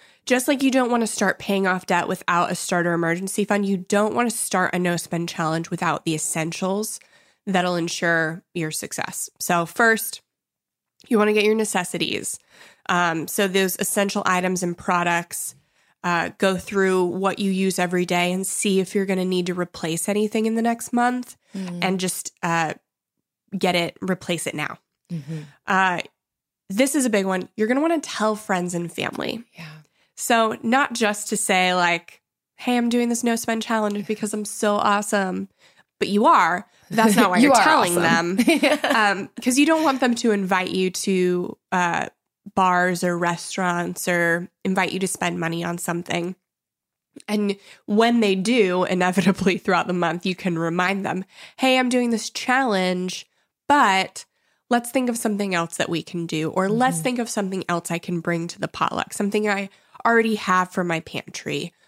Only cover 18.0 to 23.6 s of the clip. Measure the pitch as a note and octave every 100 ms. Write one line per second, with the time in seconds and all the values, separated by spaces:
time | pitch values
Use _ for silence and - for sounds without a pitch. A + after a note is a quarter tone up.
18 | F3 F3 F3 F#3 F#3+ - G#3 F#3+ F3+ G3+
19 | G3 F#3+ F#3 F3+ F3+ F3+ F3 - E3+ E3
20 | - G3+ G#3+ A3 A3 A3+ A#3 A#3 - A#3+
21 | A#3+ B3 A#3+ - _ G3 F#3 F3 F#3+ F#3
22 | F#3 - - _ F3 E3+ D#3+ - _ _
23 | _ _ _ _ _ F#3+